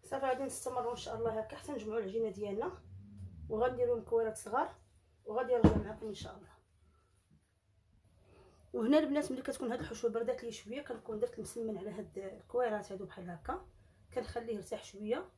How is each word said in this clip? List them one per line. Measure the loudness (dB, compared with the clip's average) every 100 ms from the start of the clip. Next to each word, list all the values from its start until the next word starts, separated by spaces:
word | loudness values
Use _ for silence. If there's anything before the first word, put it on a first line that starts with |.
| -4
صافي، | 0 2
غادي | 2
نستمروا | 0 -2 -2 0 0
ان | -2
شاء | -4
الله | 0 0 0
هكا | -2 -8
حتى | -6
نجمعوا | -6 -2 0
العجينه | 0 0 0
ديالنا، | 0 -2 0 -2 -4 -16 -16 -16 -14 -14 -12 -4
وغنديروا | 4 4 4 4 4
مكورات | 4 4 4 0
صغار، | 0 2 2 -4 -20 -20 _ _
وغادي | -4 -2 4
نرجع | 8 8 6
معكم | -2 -6 -8
ان |
شاء | -8 -10 -14
الله. | -20 -20 _ _ -20 _ _ _ _ -20 _ _ _ _ _ _ _ -20 -20 -20 -20 -20 -4
وهنا | 0 8 8
البنات، | 8 2 0
ملي | -2
كتكون | -4 -2 -2
هاد | -2
الحشوه | -4 0 0
بردات | 2 0 -2
لي | -4
شويه، | -8 -8 -8
كنكون | -6 -10 -6 -2
درت | -2
المسمن | -2 -8 -4 -4 -4
على | -6
هاد | -8 -8 -8
الكويرات | -10 -12 -4 2 2 2 -4
هادو | -8 -8
بحال | -8 -10
هكا، | -8 -6 -6 -8 -20 -20 -20 -6
كنخليه | -4 -2 -6 -4
يرتاح | -4 -4 -6
شويه | -8 -8 0 0 -2